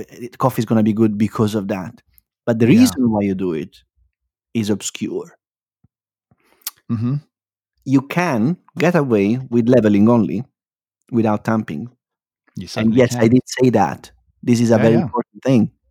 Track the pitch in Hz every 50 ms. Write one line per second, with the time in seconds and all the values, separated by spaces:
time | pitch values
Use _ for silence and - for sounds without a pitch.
0 | 107 - - 85 120 117 - - - 131 - - 113 - 120 113 107 110 104 107
1 | 113 107 104 101 110 104 - - 113 104 104 110 98 98 107 95 90 80 - -
2 | _ _ _ _ _ _ _ _ _ - 117 110 117 113 165 233 254 247 - -
3 | 127 117 110 104 101 101 95 92 98 90 80 78 80 101 - - _ _ _ _
4 | _ _ _ _ _ _ _ _ _ _ - 113 107 101 107 98 - - - -
5 | 107 - - 92 - - _ _ _ _ _ _ _ _ _ _ _ _ _ _
6 | _ _ _ _ _ _ _ _ _ _ _ _ _ - - _ _ - 123 110
7 | 117 120 139 147 - _ _ _ _ _ _ _ _ _ _ _ _ 139 131 139
8 | 139 - - 170 180 175 135 110 104 147 180 - _ _ _ - 143 175 175 165
9 | 143 131 113 104 98 101 117 131 131 131 117 120 117 117 131 123 107 107 104 101
10 | 104 113 120 117 101 67 69 98 - - _ _ _ _ _ _ _ _ _ _
11 | _ _ 131 117 110 110 104 104 - - 113 110 107 - 80 73 110 120 - _
12 | _ _ _ _ _ _ _ _ _ _ _ - 92 - - 117 110 113 110 131
13 | 123 120 120 123 113 110 120 127 - - - - 127 127 113 107 98 73 64 -
14 | - - _ _ _ _ _ _ - 123 120 117 120 113 113 110 110 113 113 113
15 | - 110 - 117 113 - _ 104 - 131 135 117 98 - - _ _ _